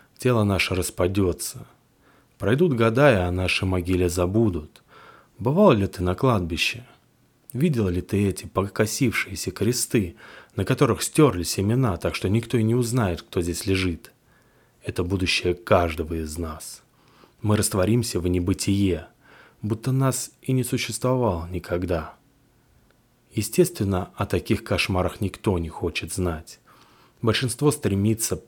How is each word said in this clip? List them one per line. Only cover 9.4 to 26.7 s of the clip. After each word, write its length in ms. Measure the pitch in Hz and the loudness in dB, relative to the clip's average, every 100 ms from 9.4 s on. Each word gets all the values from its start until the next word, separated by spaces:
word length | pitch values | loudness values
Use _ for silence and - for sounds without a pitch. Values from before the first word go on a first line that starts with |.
| - | -8
кресты, 640 | - 104 120 - 127 90 - - - - - | -2 -2 0 0 0 0 -6 -20 -20 -10 -4
на 80 | |
которых 400 | 95 123 135 98 | -2 2 2 2
стёрлись 560 | - - 147 90 85 - | 0 4 4 2 -4 -2
имена, 380 | 101 123 123 87 | 0 2 0 0
так 180 | 87 - | -4 -2
что 140 | 95 | 0
никто 280 | 107 113 123 | 0 0 0
и 60 | |
не 100 | 110 | 2
узнает, 480 | 123 117 123 104 82 | 2 0 0 0 -2
кто 200 | - 98 | -4 -4
здесь 240 | 85 85 101 | -2 -2 0
лежит? 480 | 95 95 82 - _ _ _ _ _ _ _ | 0 0 -4 -10 _ _ _ _ _ _ _
Это 220 | - - | -8 -4
будущее 500 | 90 95 90 - 90 | -2 0 0 0 -2
каждого 600 | 87 - 95 85 78 78 | -4 2 2 2 -2 -6
из 240 | 82 78 78 | -6 -8 -8
нас. 460 | 82 78 - - _ _ _ _ _ _ | -8 -10 -14 -18 _ _ _ _ _ _
Мы 160 | 107 107 | 0 2
растворимся 640 | 101 95 92 120 117 92 | 2 2 2 2 0 -2
в 60 | 87 | 0
небытие, 800 | 90 90 92 - 98 98 85 - _ _ - - _ | 0 0 -2 0 2 2 0 -6 _ _ -20 -20 _
будто 300 | 107 110 - | -6 -4 -2
нас 400 | 131 135 127 - - | 0 0 0 -6 -10
и 120 | - | -2
не 100 | 131 | -2
существовало 840 | 120 123 - 113 123 127 117 85 85 | 0 -4 -4 -2 0 2 2 0 -4
никогда. 640 | 90 - 90 90 85 76 - _ _ _ _ _ _ _ _ _ _ _ | -8 -4 -2 0 -2 -4 -14 _ _ _ _ _ _ _ _ _ _ _
Естественно, 760 | - 104 - 170 - 98 92 90 - | -6 -2 2 0 0 -2 -2 -4 -6
о 100 | 101 | -2
таких 380 | 92 - 107 | -2 0 -4
кошмарах 560 | - 90 - 92 90 - | -2 -2 0 0 0 -2
никто 380 | 98 - - 90 | -4 -2 -2 0
не 80 | 82 | -2
хочет 460 | - 87 - 82 | -4 -4 -4 -6
знать. 460 | - 90 80 - - _ | -4 -2 -4 -10 -20 _